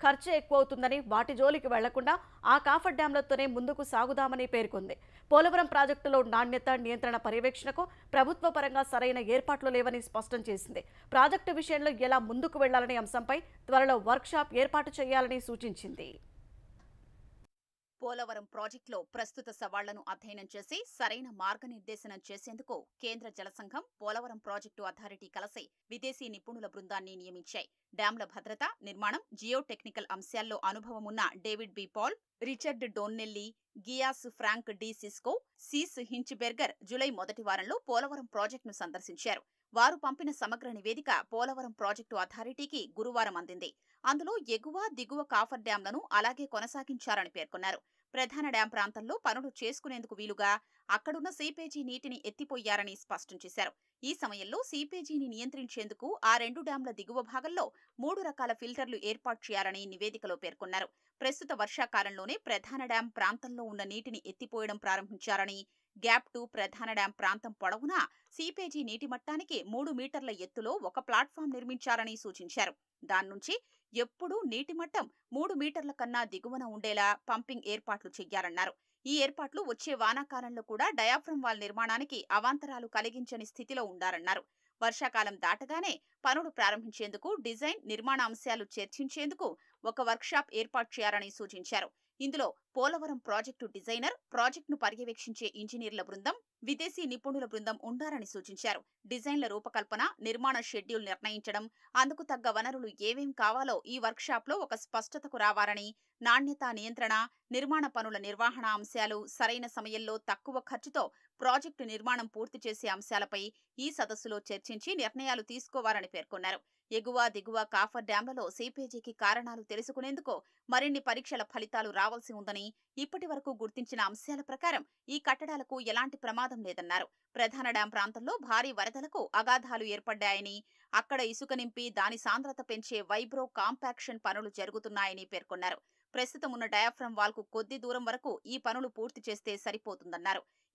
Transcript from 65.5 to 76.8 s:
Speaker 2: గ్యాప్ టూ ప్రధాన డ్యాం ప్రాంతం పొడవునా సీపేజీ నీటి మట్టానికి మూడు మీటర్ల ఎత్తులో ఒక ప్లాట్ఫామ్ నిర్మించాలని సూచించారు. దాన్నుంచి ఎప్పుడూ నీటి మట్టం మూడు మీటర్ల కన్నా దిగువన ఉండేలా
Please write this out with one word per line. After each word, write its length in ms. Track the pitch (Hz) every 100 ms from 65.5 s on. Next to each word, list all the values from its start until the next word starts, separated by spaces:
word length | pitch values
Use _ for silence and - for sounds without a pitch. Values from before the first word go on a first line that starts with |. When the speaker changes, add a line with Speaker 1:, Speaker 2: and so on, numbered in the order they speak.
| 196 196 _ _ 202
Speaker 2:
గ్యాప్ 300 | 226 233 -
టూ 60 | 240 240
ప్రధాన 460 | 220 196 - 226
డ్యాం 180 | 214 196
ప్రాంతం 420 | - 196 214 233 208
పొడవునా 460 | 190 220 285 359 - _ _
సీపేజీ 500 | - 330 370 359 302
నీటి 240 | 240 220 269
మట్టానికి 500 | 247 - 311 370 269
మూడు 260 | 185 233 294
మీటర్ల 400 | 247 269 - 214
ఎత్తులో 420 | 202 180 - 220 392 202
ఒక 80 | -
ప్లాట్ఫామ్ 560 | - 233 277 - 302
నిర్మించాలని 600 | 247 247 254 269 233 220 220
సూచించారు. 580 | 208 180 180 - 190 - _ _
దాన్నుంచి 500 | - 190 196 196 - 453 - _ _
ఎప్పుడూ 420 | 226 240 - 359 415 320
నీటి 260 | 226 285
మట్టం 380 | 330 339 403 233 _ _
మూడు 220 | 262 381
మీటర్ల 380 | 311 302 311 294 277
కన్నా 220 | 240 240
దిగువన 400 | 226 185 233 262
ఉండేలా 440 | 240 214